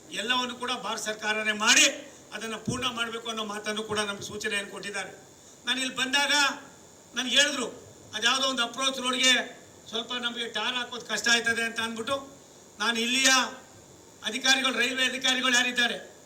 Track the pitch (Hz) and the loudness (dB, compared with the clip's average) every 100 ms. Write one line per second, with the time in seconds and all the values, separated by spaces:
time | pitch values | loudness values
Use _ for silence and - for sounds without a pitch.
0 | - 185 214 254 247 240 247 254 202 226 | -10 -6 -2 0 -2 -4 -6 -4 -4 -6
1 | - 214 214 214 214 214 220 262 294 - | -6 -4 -2 -2 -2 2 6 8 6 4
2 | - - - 214 220 220 220 240 254 233 | -10 -18 -14 -10 -8 -6 -4 -2 -2 -2
3 | 233 226 233 220 208 208 214 214 214 208 | -4 -6 -6 -6 -6 -6 -6 -6 -4 -2
4 | 208 202 - 208 220 202 202 196 190 202 | -2 -6 -10 -8 -4 -4 -6 -10 -8 -8
5 | 185 - - - - - - 254 262 202 | -8 -12 -20 -20 -20 -10 -4 -2 -2 -2
6 | 254 285 285 285 277 - - - - - | 0 2 4 4 2 0 -10 -20 -20 -20
7 | - 247 247 254 285 269 226 - - - | -10 -6 2 4 4 2 -6 -8 -18 -20
8 | - 214 226 262 269 254 233 247 269 262 | -12 0 2 2 0 0 -2 -2 -2 -2
9 | 247 254 254 247 - - - - - 226 | -2 2 4 4 0 -10 -20 -20 -10 -8
10 | 233 247 233 233 233 214 226 247 240 240 | -6 -4 -4 -4 -6 -4 -2 -2 -6 -8
11 | - 214 240 233 233 226 226 226 226 226 | -6 -2 2 4 4 0 -2 -2 -4 -4
12 | 226 277 - - - - - - 226 226 | -4 -4 -6 -18 -20 -20 -18 -4 0 2
13 | 240 254 262 262 247 - - - - - | 2 4 6 6 2 -4 -18 -20 -20 -20
14 | - - - 240 262 262 262 226 240 262 | -20 -12 -8 0 4 4 4 2 0 2
15 | 254 254 262 254 254 247 254 247 233 214 | 0 0 2 2 4 4 4 2 0 -2
16 | - - | -10 -20